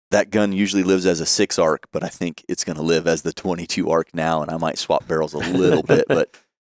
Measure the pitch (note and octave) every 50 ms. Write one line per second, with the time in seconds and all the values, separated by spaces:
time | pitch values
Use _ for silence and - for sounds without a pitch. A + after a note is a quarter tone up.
0 | _ - G2 G#2 G2 G#2 - G#2+ G#2 G2+ F#2+ G2 G#2 F#2+ G2 G2 F2+ F#2 F#2 F#2
1 | F2+ F#2 E2+ D#2+ D#2+ - - - G2+ - - - E2+ D#2 D2+ - - _ - D#2+
2 | F2 E2 - - F2+ E2+ D2+ - - - F2+ - - - D#2+ D2+ D#2 E2 E2 D#2+
3 | E2 E2+ E2 D#2+ - E2 - - - F#2+ F2 F2 E2+ - - F#2+ E2+ D#2 D#2+ E2
4 | D#2+ _ - E2 D#2+ E2 D#2+ D#2 D2+ D#2+ E2 E2 E2 D#2 D2 - - - E2 -
5 | - - D#2+ D#2+ D#2 D2+ - D2 - F2 F2+ F#2 F2+ F2 - D#2+ D#2 - C#2 -
6 | - - C#3 D#2+ - - _ - _ _ _ _